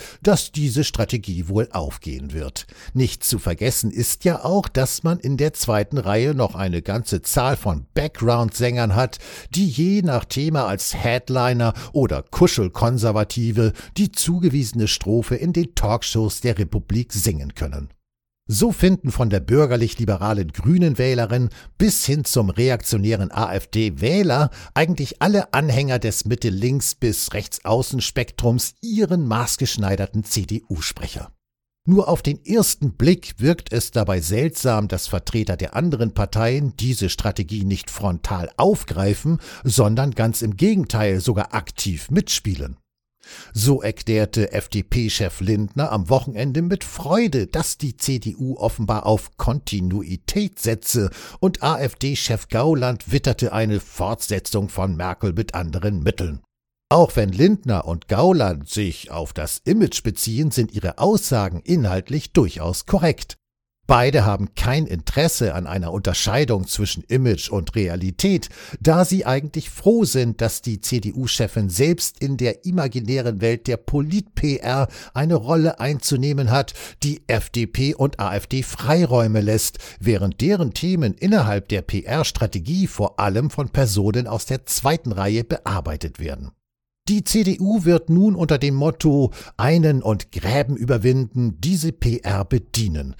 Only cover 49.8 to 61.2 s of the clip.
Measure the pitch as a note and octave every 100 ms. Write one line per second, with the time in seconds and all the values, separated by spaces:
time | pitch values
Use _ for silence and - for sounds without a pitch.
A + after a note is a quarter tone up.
49.8 | F2+ G2+ - F#2 - G3+ G#3 - - -
50.8 | - A#2 F#2+ - - - F#3 - C#3 C3+
51.8 | C3+ - C3+ C#3 - A2+ - A2+ D3+ D3
52.8 | B2 A#2 - C#3+ - - A#2+ G#2+ A2 G2+
53.8 | - - G2 A2+ - G2 - G#2 - -
54.8 | F#2+ D#2+ F2+ F2 G2+ E2+ - F2+ E2+ F2
55.8 | G#2 F#2+ D2+ - E2 C#2+ - _ _ _
56.8 | - D#3+ D#3+ - G2+ F#2 F3+ G3+ B2+ F#2+
57.8 | - E2+ - G#2 F3 F3+ G2 D2+ D2 G#2+
58.8 | G2 - - E2 D2 - D#2 - - A3
59.8 | F3+ - A2+ F#2 A2+ A2+ D#3 B2+ A2 G#2
60.8 | F2+ - F#3 G#3+